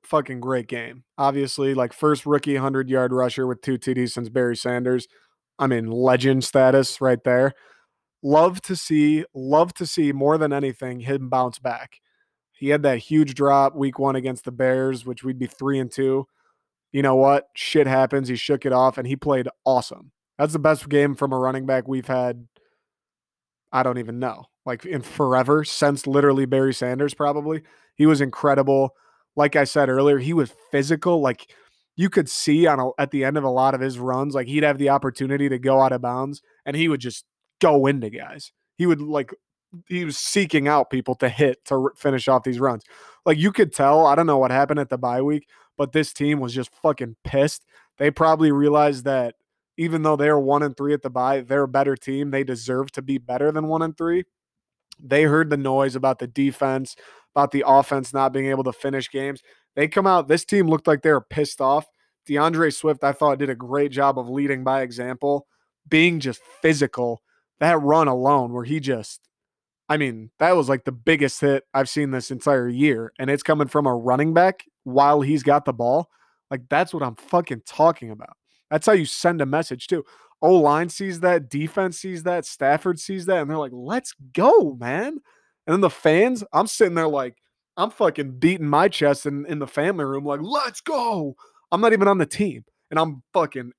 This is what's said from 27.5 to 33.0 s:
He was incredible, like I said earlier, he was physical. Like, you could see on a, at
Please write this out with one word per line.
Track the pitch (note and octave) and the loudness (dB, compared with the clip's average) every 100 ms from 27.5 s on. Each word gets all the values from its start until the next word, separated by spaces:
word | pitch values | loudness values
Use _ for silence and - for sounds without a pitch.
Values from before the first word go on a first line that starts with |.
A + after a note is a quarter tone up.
| D#3 D#3 _ _ - | -6 -10 _ _ 2
He | D#3 | 4
was | D3 | 4
incredible, | C#3 - D3 C#3 C#3 C#3 C3+ _ _ _ _ - | 0 0 2 2 4 2 0 _ _ _ _ 0
like | D3 D3+ | 2 2
I | |
said | C3+ D3+ C3+ | 2 2 2
earlier, | C3 C#3+ C#3 | 4 4 2
he | C3 | 0
was | E3+ B2+ - _ | 0 -2 -6 _
physical. | C#3 C#3 D#3+ F3+ E3+ | -2 0 -2 0 2
Like, | C#3 A#2+ - _ _ _ _ - | 0 -4 -12 _ _ _ _ -4
you | F#3 | 0
could | G3 C#3 | 0 -2
see | - - D3+ E3 | -4 0 4 4
on | C#3 | 2
a, | C3 | -2
at | - | -2